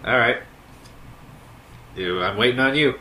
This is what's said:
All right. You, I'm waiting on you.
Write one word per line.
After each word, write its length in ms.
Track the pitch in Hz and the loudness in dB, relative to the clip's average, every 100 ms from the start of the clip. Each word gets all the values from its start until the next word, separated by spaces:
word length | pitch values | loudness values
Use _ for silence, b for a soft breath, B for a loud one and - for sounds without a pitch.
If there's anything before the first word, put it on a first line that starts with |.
All 120 | - 123 | 0 0
right. 200 | 117 127 - - - - - - - - - - - - - - - | 2 0 -8 -20 -20 -20 -20 -20 -20 -20 -20 -20 -20 -20 -20 -20 -20
You, 260 | - 90 90 | -8 -4 -2
I'm 160 | 90 101 | -2 2
waiting 220 | 120 123 | 0 2
on 160 | 131 | 0
you. 180 | 143 147 - | 2 0 -2